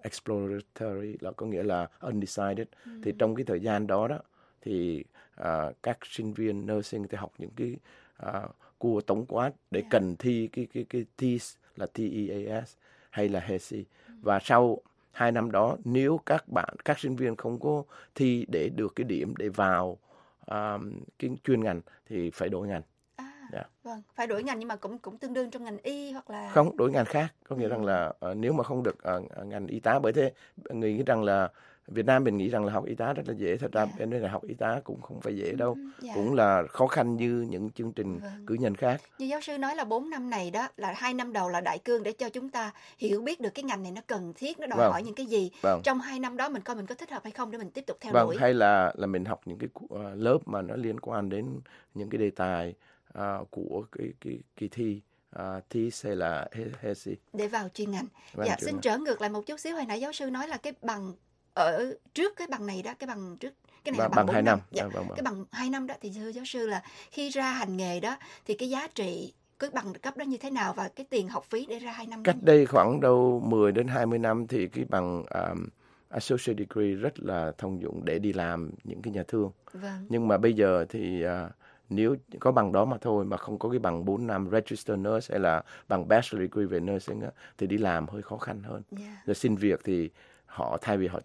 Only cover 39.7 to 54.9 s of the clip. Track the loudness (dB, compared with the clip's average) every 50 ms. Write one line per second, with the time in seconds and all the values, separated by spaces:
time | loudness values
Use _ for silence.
39.7 | -2 -4 -4 -2 -2 -2 -2 -4 -6 -6 -6 -4 -4 -4 -4 -2 -2 -4 -4 -4
40.7 | -6 -6 -6 -6 -4 -2 -4 -2 -2 -2 -4 -2 -2 0 0 0 0 0 0 -2
41.7 | -4 -2 0 0 0 2 0 -2 -4 -4 -6 -6 -6 -8 -8 -6 -6 -6 -6 -6
42.7 | -8 -12 -20 -20 -10 -4 -2 0 0 0 0 -2 -4 -2 -4 -6 -4 -4 -4 -4
43.7 | -4 -4 -4 -8 -10 -10 -6 -6 -6 -4 -6 -8 -10 -8 -8 -8 -6 -6 -6 -2
44.7 | 2 4 4 4 4 2 -2 -6 -8 -8 -6 -2 0 0 0 0 -4 0 2 2
45.7 | 2 4 4 2 2 2 0 -6 -6 -6 -6 -6 -4 -4 -4 -4 -4 -6 -8 -8
46.7 | -8 -8 -8 -10 -10 -12 -12 -12 -10 -10 -10 -10 -8 -8 -8 -8 -8 -10 -10 -10
47.7 | -10 -10 -8 -8 -8 -8 -4 2 4 4 4 4 2 2 4 4 4 6 6 8
48.7 | 8 6 6 4 2 0 -2 -2 -2 -2 -2 -4 -6 -8 -8 -12 -10 -8 -8 -10
49.7 | -10 -12 -16 -14 -12 -10 -10 -10 -6 0 2 4 4 4 2 -2 -4 -4 -4 -4
50.7 | -6 -4 -4 -4 -6 -6 -6 -6 -4 -4 -2 -2 -4 -4 -6 -6 -8 -12 -14 -16
51.7 | -20 -20 -20 _ -10 -10 -8 -6 -2 0 0 0 0 0 -2 -2 0 -2 -4 -6
52.7 | -8 -12 _ _ _ _ _ _ -10 -6 -4 -4 -4 -6 -8 -10 -10 -10 -8 -6
53.7 | -6 -8 -8 -8 -10 -10 -8 -8 -10 -10 -10 -10 -10 -10 -12 _ _ -8 -8 -8
54.7 | -6 -4 -4 -4